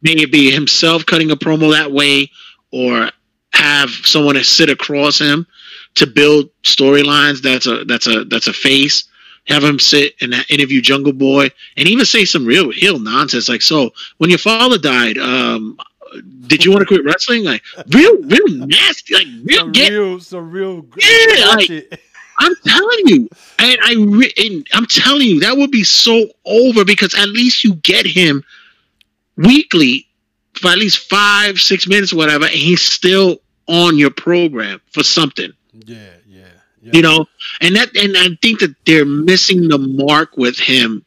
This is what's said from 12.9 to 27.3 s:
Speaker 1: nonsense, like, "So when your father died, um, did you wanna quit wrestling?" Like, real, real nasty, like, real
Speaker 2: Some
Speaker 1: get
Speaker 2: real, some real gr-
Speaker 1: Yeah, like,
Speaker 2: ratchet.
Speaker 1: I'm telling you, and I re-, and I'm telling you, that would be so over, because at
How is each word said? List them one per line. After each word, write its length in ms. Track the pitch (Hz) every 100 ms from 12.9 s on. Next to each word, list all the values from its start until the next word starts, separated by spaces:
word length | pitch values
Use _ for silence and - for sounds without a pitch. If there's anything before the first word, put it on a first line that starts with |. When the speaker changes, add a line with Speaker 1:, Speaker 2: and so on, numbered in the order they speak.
| 160
Speaker 1:
nonsense, 480 | 107 123 147 127 -
like, 140 | 117
"So 280 | - 156 123 - - _
when 120 | 160
your 80 | 180
father 400 | 208 226 254 226
died, 400 | 151 127 120 110
um, 580 | 131 127 120 113 110 - - _ - - - - -
did 180 | 156
you 60 | 170
wanna 160 | 196 190
quit 180 | 190
wrestling?" 380 | 139 175 - 240
Like, 220 | 190 110 - - -
real, 340 | 247 359 415
real 240 | 285 214 392
nasty, 680 | 147 139 147 - - -
like, 120 | - 285 233
real 180 | 147 330
Speaker 2:
Some 120 | -
Speaker 1:
get 180 | 233 277
Speaker 2:
real, 300 | 208 202 185
some 300 | 170 185 165
real 300 | 180 190 180
gr- 180 | 139 -
Speaker 1:
Yeah, 460 | - 453 453 427 208
like, 100 | 220
Speaker 2:
ratchet. 440 | 185 165 - 170 _ - - -
Speaker 1:
I'm 160 | 320 359 -
telling 420 | - 403 480 359
you, 200 | 190 233 _ - -
and 200 | 226 247
I 120 | 233
re-, 400 | 233 208 208 254 -
and 300 | 226 180 143
I'm 120 | 196 233
telling 400 | - 226 285 254
you, 140 | 165
that 160 | 190 262
would 160 | 277
be 100 | 269
so 440 | 185 - 233 226 220 _
over, 400 | - 214 254 226
because 300 | 196 202 196
at 160 | 196 202